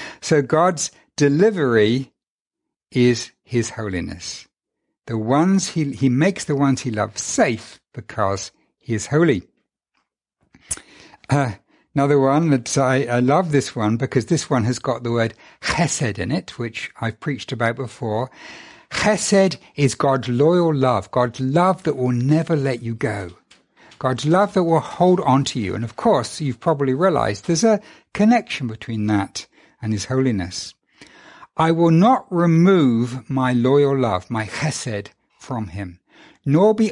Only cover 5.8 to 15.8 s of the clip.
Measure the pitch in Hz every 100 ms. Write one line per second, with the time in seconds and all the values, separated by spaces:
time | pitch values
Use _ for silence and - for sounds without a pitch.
5.8 | 143 117 131 123 185 180 - 139 139 127
6.8 | 127 107 101 - - - 175 113 - -
7.8 | _ - - - 98 98 - _ _ _
8.8 | - 110 - 151 170 101 - _ _ _
9.8 | _ _ _ _ _ _ _ _ - -
10.8 | - - - - - 143 127 95 _ _
11.8 | _ 143 143 143 135 147 165 135 113 -
12.8 | 131 131 123 120 127 160 175 143 - -
13.8 | 107 113 131 131 110 165 - 127 113 120
14.8 | 131 123 120 117 113 - - _ - -